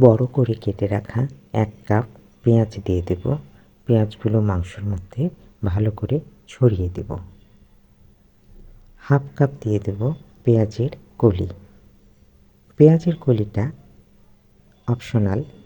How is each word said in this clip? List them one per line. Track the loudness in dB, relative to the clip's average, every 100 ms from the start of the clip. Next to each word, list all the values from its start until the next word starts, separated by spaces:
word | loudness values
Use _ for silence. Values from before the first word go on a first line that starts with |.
| 6
বড় | 6 2 -2
করে | -2 -2
কেটে | -6 -4 -2 -2
রাখা | -4 -4 -4 -6 -8
এক | -2 -2 -4 -2
কাপ | -2 -2 -10 -20 _
পেঁয়াজ | 2 2 2 -4
দিয়ে | -4 -2 -2
দেব। | -4 -4 -6 -8 -20 _ _ 0
পেঁয়াজগুলো | 2 2 -2 -2 0 2
মাংসের | 0 -4 -8 -6
মধ্যে | -6 -8 -6 -6 -6 -20 -8 -4
ভালো | -2 -2 -2
করে | -4 -4 -6 -20 -16
ছড়িয়ে | 0 2 2 -4
দেব। | -6 -10 -12 -14 -20 -20 -20 -20 _ _ _ -20 _ _ _ -20 -20 -20 -20 -20 -12
হাফ | 0 0 0 -2
কাপ | -2 -2
দিয়ে | -4 -4
দেব | -4 -4 -4 -6 -12 -6
পেঁয়াজের | 0 2 2 -2 -6 -8 -20 0
কলি। | 2 2 -4 -10 -20 -20 -20 _ _ _ _ _ _ _ _ 4
পেঁয়াজের | 6 6 0 -4
কলিটা | 0 0 -2 -4 -6 -6 -20 -20 -20 _ _ _ _ _ _ _ -6
অপশনাল, | -6 -2 0 0 -2 -6 -14